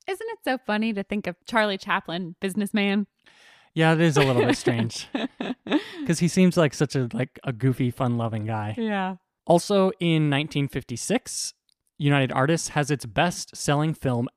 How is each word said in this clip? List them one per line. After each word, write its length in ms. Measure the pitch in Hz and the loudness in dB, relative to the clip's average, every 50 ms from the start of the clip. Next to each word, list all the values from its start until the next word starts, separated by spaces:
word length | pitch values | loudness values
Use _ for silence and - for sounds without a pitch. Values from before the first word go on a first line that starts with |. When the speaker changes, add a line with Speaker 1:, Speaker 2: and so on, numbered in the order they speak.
| _ | _
Speaker 1:
Isn't 200 | - 381 - 440 453 | -8 -8 -8 -8 -10
it 80 | 453 - - | -10 -6 -4
so 140 | 285 262 254 _ | -4 -4 -4 _
funny 260 | - 208 208 226 226 214 | -4 -4 -2 -2 -2 -2
to 80 | 196 196 | -4 -6
think 240 | - 208 208 - | -6 -6 -6 -4
of 100 | 180 170 - _ | -6 -8 -10 _
Charlie 320 | - 240 226 214 208 190 190 | -2 0 2 2 2 0 -4
Chaplin, 560 | - 208 180 196 - - 160 175 185 160 175 - | -4 -2 -2 -2 -2 -4 -8 -8 -8 -8 -8 -6
businessman? 640 | - 190 180 214 202 196 - 214 202 202 196 208 196 - _ _ _ _ _ _ - - - _ _ _ - | -6 -4 -2 -4 -2 0 0 0 2 2 2 0 -2 -4 _ _ _ _ _ _ -20 -20 -20 _ _ _ 0
Speaker 2:
Yeah, 180 | 160 160 165 165 | 2 4 4 6
it 80 | 160 | 6
is 160 | 170 165 135 | 4 4 4
a 60 | 147 143 | 4 4
little 200 | 135 127 123 - | 4 4 4 4
bit 120 | - 285 | 2 2
strange 520 | - - - 120 117 113 113 - - - - - | 0 0 0 0 0 0 -2 -4 -8 -10 -8 -6
Speaker 1:
<laughs> 920 | 269 - - _ - 214 - 254 - - 208 220 339 415 - - 339 285 | -6 -6 -6 _ -6 -8 -8 -8 -8 -4 -2 0 0 -2 -4 -10 -6 -4
Speaker 2:
'cause 120 | 214 165 - | -2 0 0
he 80 | 175 160 | 0 0
seems 280 | - 185 185 180 - | 4 4 4 4 4
like 180 | 175 160 139 - | 4 2 2 2
such 200 | - 151 - - | 0 -2 0 0
a, 120 | 139 123 117 - | -2 -2 -2 -2
like, 260 | 117 131 - - - - | -4 -6 -6 -8 -10 -8
a 80 | 139 123 | -8 -4
goofy, 380 | 107 131 131 123 - 131 120 | 0 0 0 0 0 0 -2
fun-loving 560 | - - 135 120 120 117 117 113 113 110 104 | -2 -2 -2 -2 0 0 -2 -2 -4 -4 -4
guy. 280 | 110 113 107 104 104 101 240 | -4 -4 -4 -4 -6 -4 -4
Speaker 1:
Yeah. 380 | 226 220 208 196 185 185 190 - _ _ _ _ _ | -4 -4 -2 -2 -4 -4 -6 -10 _ _ _ _ _
Speaker 2:
Also 460 | - 170 175 - - 208 196 185 190 - - | 4 4 4 4 4 2 4 4 2 2 0
in 300 | 170 170 160 160 151 147 | 0 2 2 4 4 2
nineteen 380 | 143 139 151 156 - 147 139 135 | 2 0 0 -2 -2 -2 -2 -2
fifty-six, 840 | - 139 - - 120 113 - - 190 254 - - - - - - - _ _ _ _ _ _ _ _ - | -4 -6 -8 -8 -8 -6 -2 -2 -2 -2 -2 -4 -10 -8 -8 -10 -10 _ _ _ _ _ _ _ _ -2
United 340 | 151 143 143 139 131 127 - | 2 2 4 4 2 2 2
Artists 360 | 135 131 147 165 160 - - | 2 2 2 2 0 -2 -2
has 200 | - 151 147 135 | -2 -2 0 0
its 160 | 147 - - | -2 -4 -4
best-selling 880 | 117 95 135 165 180 175 - - - - - - - 143 147 151 160 147 | -4 -2 0 0 0 0 -4 -10 -12 -12 -6 -2 0 0 2 0 0 -2
film 340 | - - 135 123 117 123 - - | -2 -2 -2 0 0 -2 -4 -2